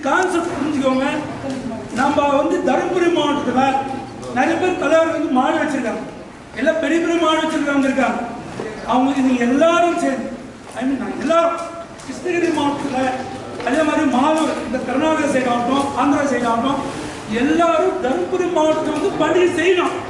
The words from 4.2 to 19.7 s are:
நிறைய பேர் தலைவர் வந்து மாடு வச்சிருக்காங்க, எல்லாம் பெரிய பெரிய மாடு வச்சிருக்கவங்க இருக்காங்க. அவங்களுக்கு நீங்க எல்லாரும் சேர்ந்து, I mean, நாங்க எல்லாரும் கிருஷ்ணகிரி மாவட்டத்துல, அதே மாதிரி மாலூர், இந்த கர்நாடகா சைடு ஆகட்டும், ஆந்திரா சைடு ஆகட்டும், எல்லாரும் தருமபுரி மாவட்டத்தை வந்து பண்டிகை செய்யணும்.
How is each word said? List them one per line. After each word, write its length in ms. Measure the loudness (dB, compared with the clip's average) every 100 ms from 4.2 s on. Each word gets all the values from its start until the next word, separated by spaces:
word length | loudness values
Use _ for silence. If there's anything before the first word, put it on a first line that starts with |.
| -6 0
நிறைய 200 | 0 2
பேர் 220 | 0 0
தலைவர் 320 | 2 4 2
வந்து 160 | 0 0 2
மாடு 180 | 2 0
வச்சிருக்காங்க, 420 | 0 -2 -4 -6 -8 -14 -16 -18 -14 -2
எல்லாம் 200 | 0 0
பெரிய 160 | 0 0
பெரிய 160 | 2 2
மாடு 160 | 2 2
வச்சிருக்கவங்க 460 | 0 -2 0 2 2
இருக்காங்க. 300 | 2 0 -2 -6 -10 -12 -10 -10 -10 0
அவங்களுக்கு 320 | 2 2 2 2
நீங்க 140 | 2 2
எல்லாரும் 500 | 4 4 4 2 2
சேர்ந்து, 240 | -2 -2 -6 -10 -14 -16 -14 -6
I 60 | -4
mean, 120 | -2
நாங்க 220 | -4 -4
எல்லாரும் 320 | 2 2 2 -2 -8 -10 -14 -14
கிருஷ்ணகிரி 460 | -12 -8 -4 0 0 0
மாவட்டத்துல, 400 | 0 -2 -4 -2 -2 -2 -8 -10 -12 -6 -2
அதே 120 | 2 2
மாதிரி 160 | 2 2 4
மாலூர், 360 | 4 2 0 -2 -4
இந்த 120 | -4 -2
கர்நாடகா 400 | 0 2 2 2
சைடு 180 | 2 2
ஆகட்டும், 340 | 0 0 0 0 0
ஆந்திரா 220 | 2 2 2
சைடு 160 | 0 0
ஆகட்டும், 280 | 0 0 -2 -4 -8 -8 -10 -4 0
எல்லாரும் 540 | 2 4 4 4 2 0
தருமபுரி 420 | -2 0 0 0 0 2
மாவட்டத்தை 360 | 4 2 0 0
வந்து 140 | -2 0
பண்டிகை 260 | 2 4 4 2
செய்யணும். 380 | 2